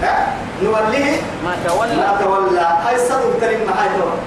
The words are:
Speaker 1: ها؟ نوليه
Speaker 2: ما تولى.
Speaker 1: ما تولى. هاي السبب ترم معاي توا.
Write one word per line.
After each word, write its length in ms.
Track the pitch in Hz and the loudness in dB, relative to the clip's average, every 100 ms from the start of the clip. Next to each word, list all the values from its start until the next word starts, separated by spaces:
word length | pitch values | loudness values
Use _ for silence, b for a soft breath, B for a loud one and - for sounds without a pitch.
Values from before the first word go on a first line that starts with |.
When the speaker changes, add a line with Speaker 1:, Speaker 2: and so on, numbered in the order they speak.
Speaker 1:
ها؟ 320 | - - - - - - | 0 0 0 -4 -8 -4
نوليه 540 | 202 220 220 254 285 330 - - 175 | 0 2 2 0 0 0 -4 -6 -4
Speaker 2:
ما 100 | 175 175 | -4 0
تولى. 280 | 175 226 294 | 0 0 0
Speaker 1:
ما 220 | 202 202 | 2 2
تولى. 440 | 190 190 185 175 170 170 170 | 2 2 2 2 2 2 2
هاي 100 | - | 0
السبب 440 | - 262 240 - | 2 2 0 0
ترم 200 | 226 220 214 | 0 0 0
معاي 220 | - 202 185 | 0 0 0
توا. 180 | 170 - | -2 -4